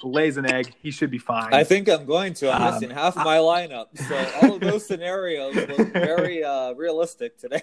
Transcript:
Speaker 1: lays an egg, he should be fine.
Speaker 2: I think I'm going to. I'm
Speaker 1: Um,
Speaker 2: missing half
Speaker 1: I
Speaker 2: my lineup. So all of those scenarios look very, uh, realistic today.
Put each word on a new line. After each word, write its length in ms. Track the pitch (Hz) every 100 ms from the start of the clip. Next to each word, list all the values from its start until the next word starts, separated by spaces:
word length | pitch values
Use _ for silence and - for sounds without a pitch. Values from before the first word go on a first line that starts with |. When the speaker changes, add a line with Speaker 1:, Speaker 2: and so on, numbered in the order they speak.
Speaker 1:
lays 320 | 131 139 156 139
an 100 | 131
egg, 300 | 127 123 -
he 100 | 151
should 180 | 139 143
be 80 | 123
fine. 340 | - 113 113
Speaker 2:
I 100 | 135
think 240 | 151 190 196
I'm 180 | 160 139
going 280 | 165 196 170
to. 160 | 139
I'm 100 | 123
Speaker 1:
Um, 100 | 120
Speaker 2:
missing 160 | 117 123
half 260 | 139 165 175
Speaker 1:
I 60 |
Speaker 2:
my 140 | 156 160
lineup. 600 | 160 175 175 123 110 151
So 320 | 135 143 131 -
all 140 | 254 196
of 40 |
those 260 | 185 208 208
scenarios 720 | 180 175 190 180 151 135 139
look 380 | - 143 214
very, 500 | 180 165 170 170 170
uh, 300 | 147 135 127
realistic 640 | 127 165 160 170 - 120 -
today. 240 | 123 139